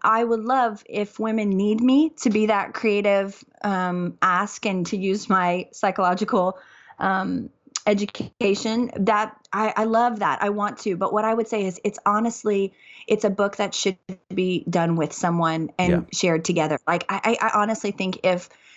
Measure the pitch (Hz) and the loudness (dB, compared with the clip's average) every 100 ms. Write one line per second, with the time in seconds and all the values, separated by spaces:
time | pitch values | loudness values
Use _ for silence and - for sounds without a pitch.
0 | - 226 233 226 226 269 233 208 - 208 | 2 2 2 -2 0 0 0 -4 -8 -6
1 | 208 - 220 220 208 190 208 220 254 277 | -6 -4 -2 0 0 2 2 2 4 4
2 | 320 - 254 214 214 202 180 - 220 202 | 4 0 0 2 2 2 -2 -2 0 2
3 | 202 196 196 - - - 208 185 180 180 | 2 2 0 -8 -20 -8 -4 -2 0 -2
4 | 175 175 185 180 208 - 214 185 170 196 | -4 0 2 2 0 -4 -4 -2 -2 -2
5 | 190 202 - 190 175 180 - - 202 190 | -2 -2 0 2 2 0 -4 -2 -2 2
6 | 180 190 208 208 180 185 - - - - | 0 0 0 0 0 -4 -14 -20 -18 -4
7 | 190 196 185 - - _ _ - 214 202 | -2 0 -2 -4 -8 _ _ -4 0 0
8 | 202 - - - 202 202 220 233 247 - | -2 -8 -10 -2 0 0 -2 -2 -2 0
9 | 196 208 220 - - 196 220 - 220 226 | 2 2 0 -8 -8 -2 -2 0 2 2
10 | 240 214 165 135 202 208 208 - 214 175 | 2 2 0 0 0 0 -4 -4 -4 -2
11 | 196 208 220 226 220 214 190 175 208 - | 0 0 0 0 -2 -2 -4 -2 -6 -2
12 | 202 208 233 - 214 196 196 _ - - | 0 2 0 -2 -2 0 -2 _ -20 -10
13 | - 214 202 196 202 - 202 - 196 185 | -2 0 0 0 -2 -2 -4 -2 -4 -4
14 | - 185 - 185 185 175 - 175 170 165 | -10 -16 -8 -4 -2 -2 0 0 2 0
15 | 160 - 175 170 160 160 156 - 180 170 | -2 -2 0 2 0 0 -4 -2 0 0
16 | - - 180 160 165 170 156 143 - 175 | -2 -2 2 2 2 0 0 -2 -2 -2
17 | - 196 220 226 220 208 208 214 202 202 | -2 -4 -2 0 0 0 0 -2 -4 -4
18 | 185 - 185 180 - _ - | -4 0 0 0 -4 _ -20